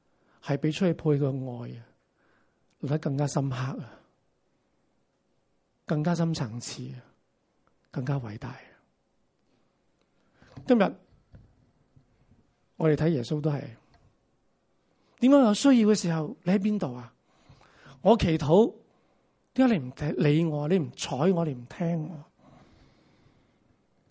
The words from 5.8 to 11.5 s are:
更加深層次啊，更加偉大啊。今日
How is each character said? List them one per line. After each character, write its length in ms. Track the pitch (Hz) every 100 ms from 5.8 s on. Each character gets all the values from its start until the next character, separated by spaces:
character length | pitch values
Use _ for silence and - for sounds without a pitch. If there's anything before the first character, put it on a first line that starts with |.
更 200 | - 151
加 100 | 160
深 180 | 165 165
層 280 | 160 120 117
次 280 | - - 127
啊， 100 | 131 - _ _ _ _ _ _ _ _
更 140 | -
加 160 | 127 139
偉 180 | 113 107
大 120 | 123
啊。 100 | 131 - _ _ _ _ _ _ _ _ _ _ _ _ _ _ _ _ _ - - -
今 120 | 240
日 160 | 180 - _ _ _ - -